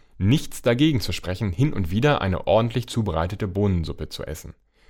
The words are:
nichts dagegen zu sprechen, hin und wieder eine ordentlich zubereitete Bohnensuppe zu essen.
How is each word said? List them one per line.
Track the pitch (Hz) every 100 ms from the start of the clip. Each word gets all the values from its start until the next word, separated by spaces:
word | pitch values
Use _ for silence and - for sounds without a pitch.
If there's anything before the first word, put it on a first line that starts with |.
| _ -
nichts | 95 147 - -
dagegen | 123 120 156 127
zu | -
sprechen, | - - 95 104
hin | 82 147
und | 101 80
wieder | 98 147 113
eine | 95 90 -
ordentlich | 104 117 123 117
zubereitete | 120 101 80 87 98 101
Bohnensuppe | 95 104 90 78 71 78
zu | -
essen. | - 76 - - _ _